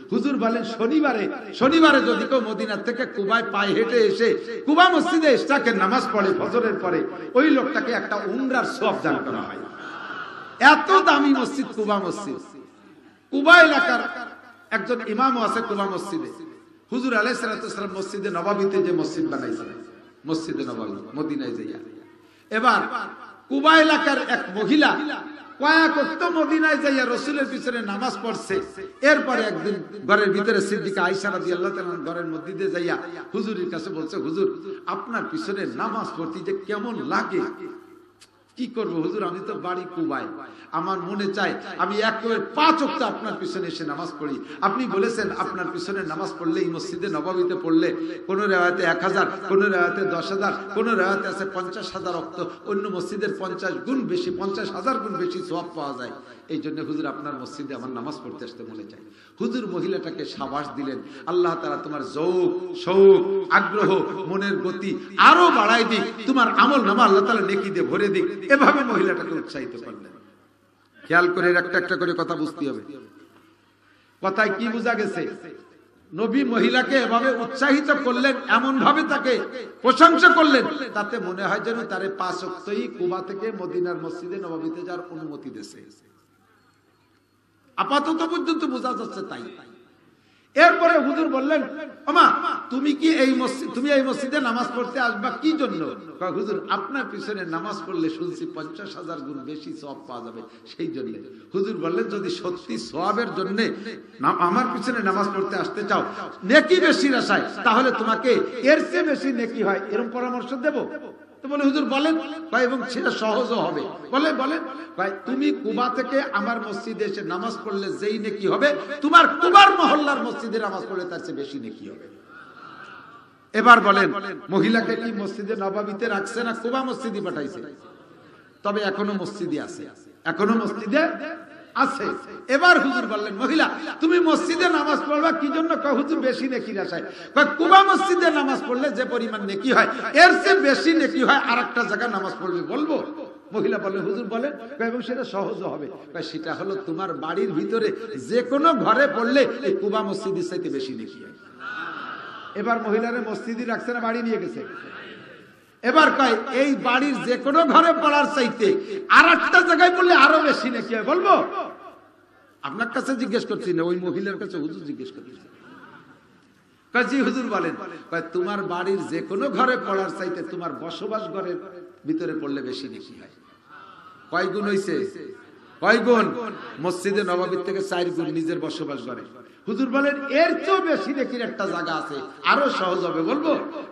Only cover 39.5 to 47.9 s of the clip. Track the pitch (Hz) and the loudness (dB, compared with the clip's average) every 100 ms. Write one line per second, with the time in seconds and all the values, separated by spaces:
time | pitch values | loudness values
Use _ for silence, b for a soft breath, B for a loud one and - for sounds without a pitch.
39.5 | 196 175 180 180 - 147 135 120 - - | -8 -6 -6 -6 -4 -2 -2 -6 -10 -16
40.5 | B B 160 175 185 175 202 202 202 180 | B B -4 -2 -4 -4 -4 -2 0 -2
41.5 | - - 170 180 208 220 220 233 214 - | -2 -8 -2 -2 0 0 0 -2 -2 -2
42.5 | - 311 311 277 - 226 - 220 202 175 | 0 0 2 0 -2 -4 -4 -8 -6 -6
43.5 | 185 175 - 156 147 175 - 147 135 B | -6 -6 -6 -8 -6 -8 -8 -6 -6 B
44.5 | B 196 262 247 185 220 220 196 165 190 | B -2 0 -2 0 0 0 -4 -4 -4
45.5 | 175 170 165 - 196 170 160 185 - 170 | -6 -6 -6 -6 -6 -6 -6 -6 -4 -2
46.5 | 170 175 165 - 175 196 156 160 180 180 | 0 0 -2 -6 -6 -4 -4 -2 0 0
47.5 | 180 165 160 165 | -2 2 2 2